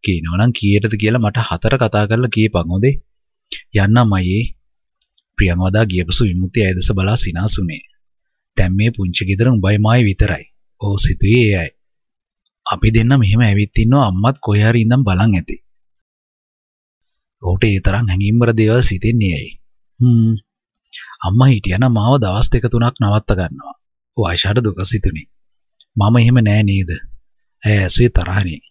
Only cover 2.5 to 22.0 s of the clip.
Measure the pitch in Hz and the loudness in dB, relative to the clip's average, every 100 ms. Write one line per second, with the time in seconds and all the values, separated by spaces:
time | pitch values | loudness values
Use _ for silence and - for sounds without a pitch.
2.5 | 87 85 92 123 143 _ _ _ _ _ | 0 -2 0 0 -2 _ _ _ _ _
3.5 | - _ 104 98 117 117 95 90 98 123 | -18 _ -2 2 2 2 0 0 -2 -4
4.5 | - _ _ _ _ _ _ _ - 95 | -8 _ _ _ _ _ _ _ -2 0
5.5 | 87 92 104 110 92 87 90 113 90 90 | 0 0 0 0 -2 -4 -2 -2 -2 -4
6.5 | 113 95 92 101 101 95 113 101 82 104 | -2 -2 0 0 0 0 0 -2 -2 -2
7.5 | - 87 78 - _ _ _ _ _ _ | -2 -4 -8 -16 _ _ _ _ _ _
8.5 | - 95 95 110 117 92 87 95 98 120 | -2 0 2 -2 -2 -6 -4 -4 0 2
9.5 | 117 92 104 107 120 107 95 - - - | 2 0 0 2 2 2 0 -2 -2 -10
10.5 | _ _ _ 101 101 - 90 101 120 110 | _ _ _ -6 -2 -2 0 2 2 2
11.5 | 95 82 _ _ _ _ _ _ _ _ | 0 -4 _ _ _ _ _ _ _ _
12.5 | _ - 101 110 110 113 135 104 110 117 | _ -8 -2 2 2 2 2 2 2 2
13.5 | 101 104 - 110 139 117 92 110 139 - | 2 0 0 2 2 2 0 -2 -2 -2
14.5 | 104 107 120 113 127 113 90 110 95 82 | 2 2 2 2 2 2 2 2 0 -4
15.5 | - _ _ _ _ _ _ _ _ _ | -12 _ _ _ _ _ _ _ _ _
16.5 | _ _ _ _ _ _ _ _ _ 87 | _ _ _ _ _ _ _ _ _ -4
17.5 | 95 113 98 92 98 113 92 101 113 117 | 0 0 0 0 0 -2 -2 0 2 2
18.5 | 113 107 120 123 92 104 117 98 76 - | 2 2 2 0 0 -2 0 -2 -4 -10
19.5 | - _ _ _ _ 123 117 113 107 _ | -16 _ _ _ _ 2 4 2 -2 _
20.5 | _ _ _ _ - - - 92 101 131 | _ _ _ _ -20 -20 -10 -2 2 4
21.5 | 113 101 92 131 113 | 2 0 0 0 0